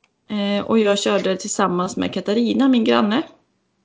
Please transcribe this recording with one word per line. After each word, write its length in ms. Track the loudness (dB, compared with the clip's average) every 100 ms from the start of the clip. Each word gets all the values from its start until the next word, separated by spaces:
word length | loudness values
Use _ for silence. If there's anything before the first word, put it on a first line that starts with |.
| _ _ -8
Eh, 360 | -4 -2 -2 0
och 120 | 2
jag 200 | 2 0
körde 380 | 0 0 0 -4
tillsammans 600 | -4 -2 0 0 -4 -4
med 160 | -6
Katarina, 540 | -4 -2 0 0 2 2
min 160 | 4
granne. 380 | 4 2 2 0 -4 _ _ _ _ _